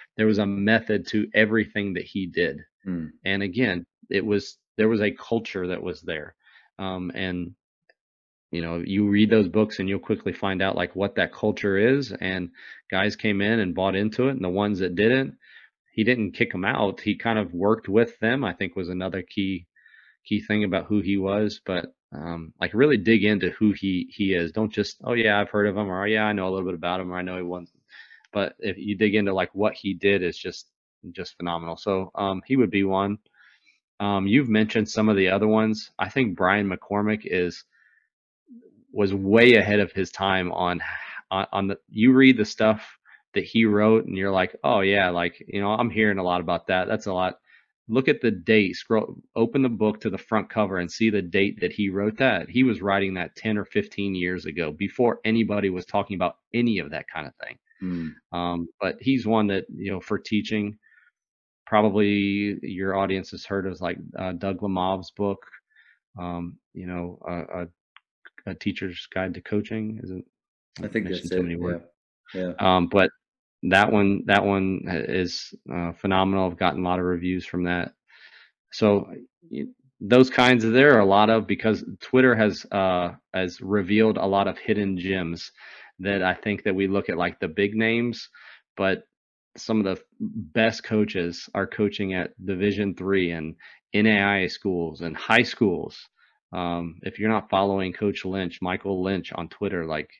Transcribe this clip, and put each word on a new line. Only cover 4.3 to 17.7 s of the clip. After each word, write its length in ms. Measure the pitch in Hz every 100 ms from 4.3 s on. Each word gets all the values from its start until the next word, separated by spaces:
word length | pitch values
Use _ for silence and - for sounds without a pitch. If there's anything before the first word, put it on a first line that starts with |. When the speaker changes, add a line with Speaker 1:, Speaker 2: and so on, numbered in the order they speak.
| 101 - - _ -
Speaker 1:
there 100 | 110
was 140 | 113
a 80 | 104
culture 580 | - - 113 113 95 90
that 140 | 90
was 180 | 90 90
there. 360 | 87 80 73 _ _ - _ -
Um, 320 | 95 92 90
and, 400 | - 92 87 87 - _ _ _ _ _ _ _ _ -
you 80 | 85
know, 200 | 82 85
you 240 | 85 98 104
read 220 | 104 107
those 180 | 110 92
books 320 | 101 107 -
and 80 | 95
you'll 100 | 98
quickly 340 | - 104 98
find 300 | 87 98 95
out, 140 | 95 92
like, 180 | 90
what 220 | 92 101 -
that 160 | 87
culture 440 | - 107 - 104 95
is. 360 | 113 139 127
And 380 | 101 92 95 90 - - - -
guys 280 | 95 101 101
came 240 | 107 98
in 180 | 101 113
and 160 | 92
bought 220 | 87 95 95
into 320 | 107 107 131
it. 40 |
And 120 | 135
the 40 | 90
ones 300 | 92 104 98
that 160 | 92
didn't, 420 | 87 107 131 135 - _ - - _ _
he 120 | -
didn't 320 | 110 123 101 -
kick 180 | 117
'em 100 | 92
out. 360 | 98 135 101 90
He 160 | 110 101
kind 240 | 117 110
of 120 | 98
worked 360 | 87 98